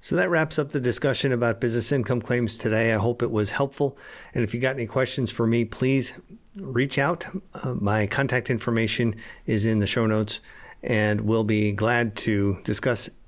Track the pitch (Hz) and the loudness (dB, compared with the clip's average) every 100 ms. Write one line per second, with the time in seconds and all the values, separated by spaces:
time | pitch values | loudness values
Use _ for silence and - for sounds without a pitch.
0 | - 156 185 170 156 - 143 147 123 113 | 0 0 2 2 2 0 -2 0 0 0
1 | 143 127 139 123 117 113 123 117 113 143 | 0 0 0 2 2 2 0 0 0 0
2 | 120 123 120 123 117 - 117 107 113 110 | 0 -2 0 0 0 0 0 2 2 2
3 | 107 120 117 107 104 - 139 - 143 - | 0 0 0 0 0 0 -2 0 -2 -2
4 | - - - - 113 120 131 135 117 - | -20 -20 -8 -2 -2 0 -2 -2 -2 0
5 | 127 - 120 - 113 117 113 - 131 135 | 0 0 -4 0 2 2 0 0 2 2
6 | 123 - - 208 - - 170 123 139 - | 0 -8 -20 -20 -20 -14 -6 -2 0 0
7 | 139 170 - 190 - - 135 123 101 107 | 0 -2 -6 -12 -12 -10 -6 -2 0 2
8 | 104 - 139 127 - 120 - 113 113 - | 0 0 0 0 0 -2 0 0 0 0
9 | 117 107 - - - 110 107 110 101 - | 0 -2 -10 -14 -2 0 2 2 2 2
10 | 113 107 107 - - - - - - 113 | 2 2 0 -4 -10 -20 -20 -12 -2 2
11 | 107 104 107 113 107 107 104 98 110 120 | 2 2 2 2 2 2 2 2 0 2
12 | 117 104 - 104 101 95 - - - 117 | 0 -2 0 2 2 0 -2 0 0 -2
13 | - - | -4 -10